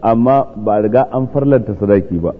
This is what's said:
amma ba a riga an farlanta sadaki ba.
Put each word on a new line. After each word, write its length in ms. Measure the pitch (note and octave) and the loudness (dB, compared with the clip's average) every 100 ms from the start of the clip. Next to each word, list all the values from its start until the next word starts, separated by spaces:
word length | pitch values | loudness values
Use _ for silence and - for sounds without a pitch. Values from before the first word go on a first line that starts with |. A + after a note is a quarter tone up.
amma 440 | A#2 A2+ A#2+ C#3 - - | 0 2 2 2 0 -6
ba 180 | G#2+ G#2 | -2 0
a 60 | |
riga 260 | G#2+ B2 C3 | 2 0 0
an 140 | B2+ B2+ | -2 -4
farlanta 420 | D3 C#3 C3+ G#2+ F#2+ | -2 2 0 0 -4
sadaki 380 | G2+ G2+ F#2 E2+ | 2 2 2 -4
ba. 120 | E2 - | -4 -6